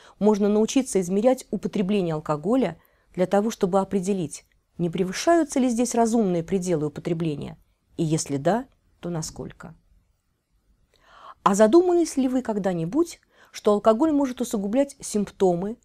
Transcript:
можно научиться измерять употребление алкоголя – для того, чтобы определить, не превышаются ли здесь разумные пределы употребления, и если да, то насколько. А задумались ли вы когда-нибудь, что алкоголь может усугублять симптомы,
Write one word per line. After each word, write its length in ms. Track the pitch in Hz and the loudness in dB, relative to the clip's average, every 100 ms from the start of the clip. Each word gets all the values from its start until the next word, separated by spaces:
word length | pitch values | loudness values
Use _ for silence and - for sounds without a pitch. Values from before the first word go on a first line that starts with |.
| - _ | -20 _
можно 320 | 208 208 202 | 2 4 2
научиться 500 | 208 220 269 262 190 | 2 2 0 0 -2
измерять 460 | 175 196 240 254 - | 0 0 2 0 -2
употребление 640 | 208 190 - 185 208 175 156 | -8 -4 -2 0 0 0 -4
алкоголя – 640 | 156 151 165 262 202 160 _ _ _ | -4 -4 0 0 0 -4 _ _ _
для 140 | - 180 | -4 0
того, 240 | 202 220 | 0 0
чтобы 280 | - 190 190 | -2 0 0
определить, 640 | 190 202 180 196 170 - - _ _ - | 0 -2 -2 -2 -4 -8 -18 _ _ -6
не 100 | 175 | -4
превышаются 720 | 175 185 185 - 339 320 285 | -2 -4 -2 2 2 2 0
ли 100 | 254 | 0
здесь 240 | 226 247 | 0 0
разумные 500 | 233 226 233 202 175 | 0 2 2 2 0
пределы 440 | 165 196 180 165 147 | -2 -2 0 -2 -2
употребления, 720 | 147 165 170 170 143 135 - _ _ _ - | -6 -6 -4 -4 -4 -8 -14 _ _ _ -4
и 80 | |
если 340 | 160 156 - 139 | -2 -2 -2 -2
да, 280 | 143 220 269 _ _ _ | 0 0 -2 _ _ _
то 120 | 175 | -8
насколько. 640 | 170 160 - 175 - - 165 _ _ _ _ _ _ _ _ _ _ _ _ _ - - - | -8 -8 -12 -14 -16 -20 -20 _ _ _ _ _ _ _ _ _ _ _ _ _ -20 -20 -6
А 100 | - | -2
задумались 640 | 196 220 339 359 349 320 - | 4 6 6 6 4 2 0
ли 100 | 262 | 0
вы 140 | 254 | -2
когда-нибудь, 800 | 247 208 190 175 165 254 339 - _ _ - | -2 -2 -2 -2 -2 0 -2 -4 _ _ -20
что 220 | - - | -4 0
алкоголь 380 | 208 214 220 320 | 2 4 4 2
может 300 | 294 277 247 | 2 0 -2
усугублять 540 | 233 220 202 240 277 - | -4 -4 -2 0 -2 -4
симптомы, 800 | - 208 196 - 190 175 202 233 | -6 -4 -4 0 0 0 -4 -8